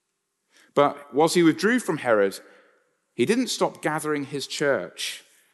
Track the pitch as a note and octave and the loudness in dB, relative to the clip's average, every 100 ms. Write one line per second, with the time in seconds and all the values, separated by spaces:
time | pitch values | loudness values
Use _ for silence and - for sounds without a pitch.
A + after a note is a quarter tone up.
0 | _ _ _ _ _ _ _ - C#3+ - | _ _ _ _ _ _ _ 2 2 0
1 | - C3 D#3+ F#3 E3 C#3+ G3+ B3 - D#3 | -6 2 2 4 4 4 0 0 -2 -4
2 | B2+ G#2+ G2 - - - _ _ _ _ | 2 2 2 -2 -16 -20 _ _ _ _
3 | _ - B2+ A#3+ A3+ - F3+ - D#3+ D#3 | _ -2 0 2 0 -2 -4 -2 -6 -4
4 | D3+ D3 C3 C#3 - - D3 A#2 F2 - | -4 -6 -6 -8 -8 -2 0 0 -4 -10
5 | - - - _ _ | -10 -10 -18 _ _